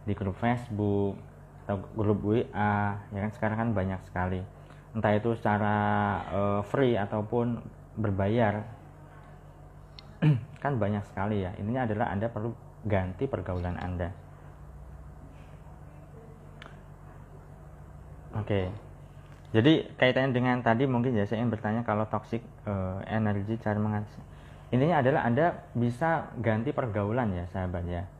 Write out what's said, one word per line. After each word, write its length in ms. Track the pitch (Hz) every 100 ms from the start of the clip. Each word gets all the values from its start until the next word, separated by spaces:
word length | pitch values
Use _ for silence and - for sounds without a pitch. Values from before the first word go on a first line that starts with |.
di 140 | - 98
grup 180 | 98 92
Facebook 720 | 117 120 120 104 104 101 101 95 - - - -
atau 160 | - 98 92
grup 260 | - 104 101 101
W 180 | 110 -
A, 480 | - 104 104 104 101 -
ya 60 | 101
kan, 80 | 95
sekarang 260 | - 110 110
kan 60 | 117
banyak 300 | 101 95 95 -
sekali. 320 | 90 92 92 95 - - - -
Entah 200 | 113 107
itu 200 | 104 113
secara, 420 | 110 113 104 104 104 104 104 104 95 -
eh, 320 | 95 101 101 101
free 240 | 139 131
ataupun 640 | 113 104 110 107 120 120 117 - - - -
berbayar, 640 | 104 98 98 117 110 104 110 - - - - - - - - - - - - - - -
<clears throat> 400 | 151 127 - -
kan 100 | 139 135
banyak 240 | 101 104 101
sekali, 320 | - 101 104 90
ya. 80 | 85
Intinya 320 | 101 127 123
adalah 240 | 104 120
Anda 160 | 98 113
perlu 240 | 107 117 113 - - 104
ganti 400 | 101 92 92 135
pergaulan 520 | - 92 90 87 87
Anda. 420 | 90 90 87 - - - - - - - - - - - - - - - - - - - - - - - - - - - - - - - - - - - - - - - - - - 110
Oke. 320 | 104 101 92 104 - - - - - - -
Jadi 320 | 110 127 160 - -
kaitannya 360 | 127 127 135
dengan 240 | 123 127 123 117
tadi, 240 | 113 139
mungkin 240 | 123 123
ya, 160 | 113 101
saya 120 | 110
ingin 120 | 120
bertanya, 280 | 107 107 113 120
kalau 240 | 107 107
toxic, 320 | 107 - 113 - - -
eh, 340 | 98 92 95 -
energi, 480 | 110 107 101 101 113
cara 160 | 110 104
mengatasi. 440 | 107 104 104 - - - - - -
Intinya 320 | 123 147 165 127
adalah 160 | 151 120
Anda 160 | 117 170 - - 123
bisa 560 | 120 120 165 165 113 117
ganti 320 | 113 107 117
pergaulan, 560 | - 127 104 101 120 117
ya, 120 | 90 87
sahabat, 320 | 98 92 87 87
ya. 240 | 87 87